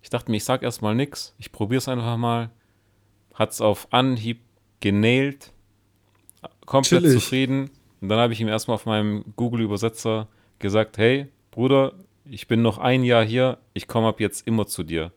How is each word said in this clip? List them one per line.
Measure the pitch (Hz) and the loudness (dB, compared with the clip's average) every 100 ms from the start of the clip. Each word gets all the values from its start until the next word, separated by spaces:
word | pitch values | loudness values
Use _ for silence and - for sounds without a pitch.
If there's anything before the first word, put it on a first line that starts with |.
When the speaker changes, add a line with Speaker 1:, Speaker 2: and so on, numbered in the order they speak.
Speaker 1:
ich | - | -6
dachte | 120 - | -8 -4
mir, | 107 | -4
ich | |
sag | - 127 | -2 -2
erstmal | 123 - 107 113 | -2 -4 -2 0
nix, | 143 - - _ | -2 -6 -16 _
ich | - | -20
probier's | - 104 127 135 | -8 -2 -2 -2
einfach | 123 117 117 | -4 -4 -2
mal. | 120 117 113 _ _ _ _ _ _ _ _ - | -2 -2 -4 _ _ _ _ _ _ _ _ -4
Hat's | 110 - | -4 0
auf | 110 101 - | 0 0 0
Anhieb | 123 131 123 110 117 _ _ _ _ | 0 2 0 -4 -8 _ _ _ _
genailt, | 101 101 113 127 139 139 - _ _ _ _ _ _ _ - _ - _ - | 0 2 4 2 0 -6 -20 _ _ _ _ _ _ _ -20 _ -20 _ 0
komplett | 135 131 175 | 0 4 4
Speaker 2:
Chillig. | 170 123 | 6 4
Speaker 1:
zufrieden. | - 131 135 135 135 _ _ _ | 2 -2 0 -2 -4 _ _ _
Und | 98 | -2
dann | 110 | 2
hab | 120 | 2
ich | 110 | 0
ihm | 113 | -2
erstmal | 107 - 110 | -2 -2 -4
auf | 117 | 0
meinem | 107 107 104 - 110 | 0 0 -4 -8 -6
Google-Übersetzer | 117 117 110 104 110 113 113 110 110 _ _ _ | -4 -2 -2 -2 -4 -4 -4 -4 -6 _ _ _
gesagt, | 101 107 107 - | 0 0 0 2
„Hey, | 113 135 139 _ _ | 2 2 -4 _ _
Bruder, | - 127 135 135 - - _ 143 | -4 2 2 2 -4 -20 _ -20
ich | 113 - | -18 -2
bin | 117 | 2
noch | 113 104 | 2 2
ein | 127 131 | 0 2
Jahr | 123 120 110 | 4 4 4
hier, | 120 131 120 _ | 0 0 -2 _
ich | - - | -12 -4
komm | 117 113 | 0 0
ab | 104 | 0
jetzt | 104 - - | -4 -4 -2
immer | 113 101 | -2 -2
zu | - | -6
dir. | 80 82 82 | -6 -6 -6